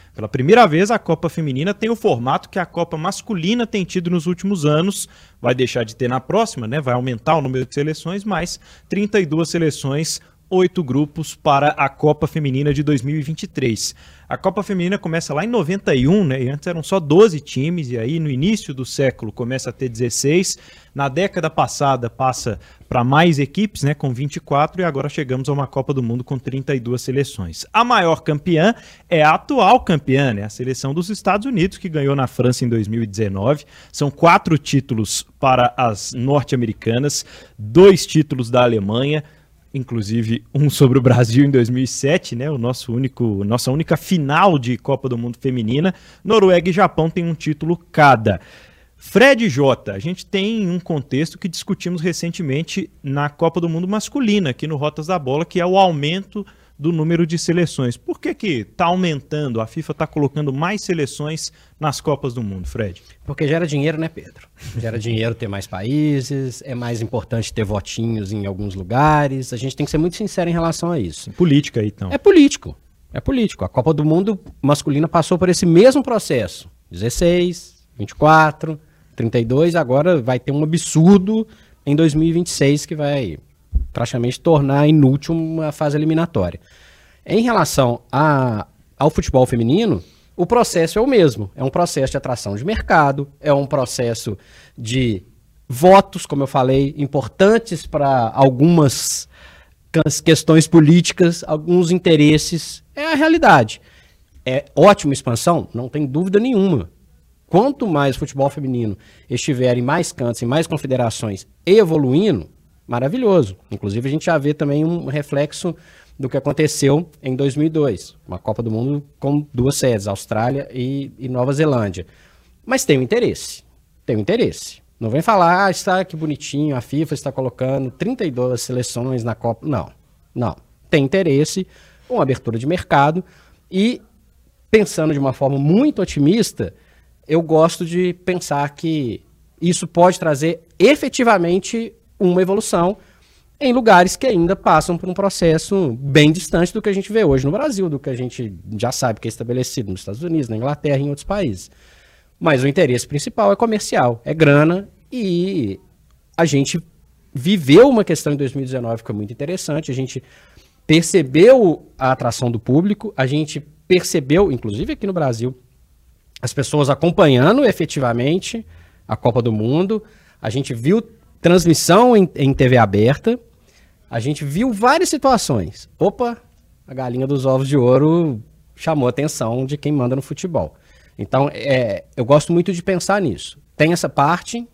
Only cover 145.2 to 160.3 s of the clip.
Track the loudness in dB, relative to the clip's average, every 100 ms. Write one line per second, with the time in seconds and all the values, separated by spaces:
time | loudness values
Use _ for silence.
145.2 | -4 0 2 2 0 -2 -2 -4 0 4
146.2 | 4 4 -2 0 0 -2 -4 -4 -2 0
147.2 | 2 2 0 -2 -2 -2 -4 -4 -6 -6
148.2 | -8 -8 -10 -10 -12 -6 -4 -2 -4 -4
149.2 | -8 -8 -6 -4 -4 -6 -8 -8 -10 -10
150.2 | -4 -4 -4 -4 -4 -4 -2 -2 -2 -6
151.2 | -6 -4 -4 -6 -12 _ _ _ _ _
152.2 | _ -4 0 2 2 2 2 0 -4 -8
153.2 | -6 0 2 2 0 -2 -2 0 0 -2
154.2 | -4 2 4 6 4 0 -6 _ _ -6
155.2 | -2 -2 -2 -2 -4 -6 _ _ _ _
156.2 | _ -2 0 2 0 -4 -8 _ _ _
157.2 | _ -6 0 0 6 8 8 6 0 -2
158.2 | -2 -2 -4 -4 -6 -6 -4 -6 -6 -8
159.2 | -8 -8 -8 -6 -6 -6 -4 -6 -6 -8
160.2 | -14